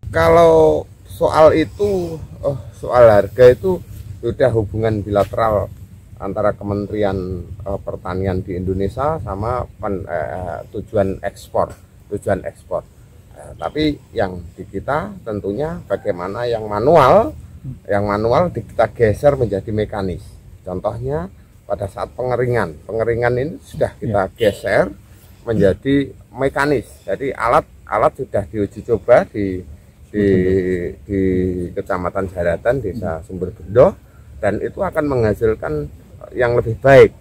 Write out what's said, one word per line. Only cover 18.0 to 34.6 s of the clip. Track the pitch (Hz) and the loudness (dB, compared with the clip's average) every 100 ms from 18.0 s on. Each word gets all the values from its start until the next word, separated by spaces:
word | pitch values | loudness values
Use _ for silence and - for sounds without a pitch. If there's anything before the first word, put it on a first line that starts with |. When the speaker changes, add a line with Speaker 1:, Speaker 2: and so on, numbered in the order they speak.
Speaker 1:
manual | 104 104 113 127 175 | 0 0 2 0 0
di-, | 117 98 | -4 -10
kita | - - - | -2 -2 2
geser | 113 101 143 139 | 0 4 2 2
menjadi | 117 95 120 | 0 -2 -4
mekanis. | 107 107 107 95 80 - - - - - | -4 -4 -4 -4 -6 -12 -20 -20 -18 -10
Contohnya | 92 104 110 127 151 185 - - - - | -4 -4 -4 -6 -6 -8 -14 -20 -20 -10
pada | - 101 | -6 -6
saat | - - - | -8 -10 -6
pengeringan, | 127 120 123 120 90 73 | -4 -2 0 0 -2 -6
pengeringan | - 110 110 117 120 123 | -10 -4 -2 0 0 0
ini | 143 233 | -4 -8
sudah | - - 113 | -16 -4 -4
kita | - - 101 95 | -4 -4 -2 -2
Speaker 2:
Ya. | |
Speaker 1:
geser | - 107 - 101 110 190 - - - - - - | 0 0 0 -2 0 0 -4 -20 -20 -20 -16 -4
menjadi | 113 98 92 135 139 135 - - | 2 2 2 0 0 0 -10 -18
mekanis. | 120 135 135 143 135 - - - | -4 -4 0 0 0 -4 -18 -8
Jadi | 95 135 | -6 -6
alat, | - 117 143 - - - | -4 2 2 0 -16 -6
alat | 104 139 - | 0 0 -2
sudah | 131 113 | -6 -4
diuji | 101 110 101 - | -4 -4 -4 -6
coba | 101 113 - 127 190 | -4 -4 4 4 4
di, | 113 98 92 95 - - _ - | -4 -4 -6 -10 -18 -20 _ -8
di, | 104 101 92 92 95 92 90 87 - - | 0 4 4 4 2 0 -2 -4 -10 -6
di | 98 95 92 92 90 87 98 | -2 0 0 0 -2 -6 -8
Kecamatan | 92 95 87 98 95 | -4 -4 -2 -4 -6
Jaratan, | 90 87 82 117 135 | -4 -2 -2 -2 -2
Desa | 110 87 87 80 | -4 -6 -6 -8
Sumber | 85 92 87 | -10 -8 -8
Bendo, | - 85 104 165 214 - - - - | -10 -2 4 4 4 -18 -20 -20 -4
dan | 104 | -4
itu | 104 | -2